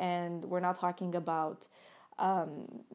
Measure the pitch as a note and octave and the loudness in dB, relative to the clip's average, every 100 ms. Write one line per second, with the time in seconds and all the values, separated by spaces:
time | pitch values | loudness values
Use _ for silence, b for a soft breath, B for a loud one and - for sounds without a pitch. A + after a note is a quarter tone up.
0 | F3+ F3 F3 E3+ - F3+ F3+ F#3 F3+ F3 | 0 0 0 -4 -2 0 2 2 0 0
1 | F#3 F3 D#3+ D#3+ D#3 - - B B B | 0 0 0 0 0 -4 -14 B B B
2 | B - F#3 F#3+ D#3+ D3+ - - - | B 0 2 4 2 -4 -10 -12 -14